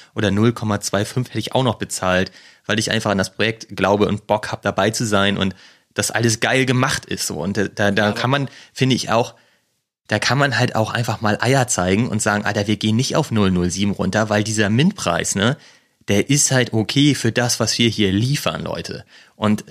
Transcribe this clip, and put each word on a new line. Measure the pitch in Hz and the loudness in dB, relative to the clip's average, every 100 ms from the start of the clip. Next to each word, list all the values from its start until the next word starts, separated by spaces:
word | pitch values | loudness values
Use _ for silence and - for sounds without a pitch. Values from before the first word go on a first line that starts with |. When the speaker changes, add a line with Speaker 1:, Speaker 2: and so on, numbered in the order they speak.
| - | -12
Speaker 1:
Oder | 117 104 | -4 0
null | 98 113 | 2 2
Komma | 117 107 101 | 0 -2 -4
zwei | - 101 104 | -2 -2 -2
fünf | 127 123 | -4 -4
hätte | 113 | -6
ich | - 127 | -4 0
auch | |
noch | 131 - | 0 -2
bezahlt, | 95 - 92 92 95 - - _ - | -6 -4 0 2 0 -6 -20 _ -4
weil | 107 | -2
ich | 104 | 0
einfach | 110 110 | -2 0
an | 98 | 0
das | 92 | -2
Projekt | - 110 110 - 95 | -2 -2 -4 -10 -2
glaube | 95 104 92 | 2 2 2
und | 101 - | 0 0
Bock | 107 - | -2 -2
hab, | - | -6
dabei | 127 104 104 | -2 0 0
zu | - 113 | 0 0
sein | 101 98 95 | 2 2 0
und | 95 92 - - _ - | -2 -4 -14 -20 _ -6
das | - | -2
alles | 107 117 110 | 0 0 0
geil | 113 131 131 | 0 2 2
gemacht | 117 135 - - | 2 0 -2 -6
ist, | 95 - | -8 -6
so. | 82 | -4
Und | 90 104 | -4 -2
da, | |
da, | 98 - 104 | -4 0 0
da | 101 | 2
Speaker 2:
Ja, | 104 | 0
aber | 104 | 0
Speaker 1:
kann | 120 | 0
man, | 139 131 - - | 0 -2 -10 -18
finde | - 131 113 | -2 2 2
ich | - | 0
auch, | 113 - - _ _ _ _ _ _ - | 0 -2 -8 _ _ _ _ _ _ -4
da | 107 | -2
kann | - 131 | 0 2
man | 139 117 | 2 2
halt | 123 - | 0 0
auch | 110 | 0
einfach | 117 117 107 | -2 -4 -2
mal | 107 104 | -2 0
Eier | 120 135 120 | 2 2 2
zeigen | - 90 98 123 | 0 2 2 0
und | 107 | 0
sagen, | 107 104 101 | 0 0 0
„Alter, | 107 104 | -2 -2
wir | 104 | 0
gehen | 107 110 | 0 0
nicht | 131 160 | 0 -2
auf | - | 0
null | 110 95 | 2 2
null | 90 87 | 2 0
sieben | 87 101 | 0 -2
runter“, | 92 92 104 107 | -2 0 0 2
weil | 104 | 0
dieser | 104 107 101 | 0 0 0
Mintpreis, | 113 180 - 90 85 - | 2 2 0 -2 -2 -2
ne, | 101 110 151 - - _ _ - | 0 0 -2 -8 -20 _ _ -2
der | 101 - | 0 2
ist | 143 - | 2 2
halt | 127 120 | 2 2
okay | 110 101 135 147 127 | 0 0 2 2 2
für | 113 | 0
das, | 120 120 - | 0 0 0
was | 110 - | -2 2
wir | 117 | 2
hier | 107 98 | 2 2
liefern, | 98 123 143 - 80 | 2 0 -2 -2 -4
Leute. | 82 - - - - - - - | -6 -8 -8 -12 -16 -20 -20 -2
Und | 104 107 - | 0 0 -2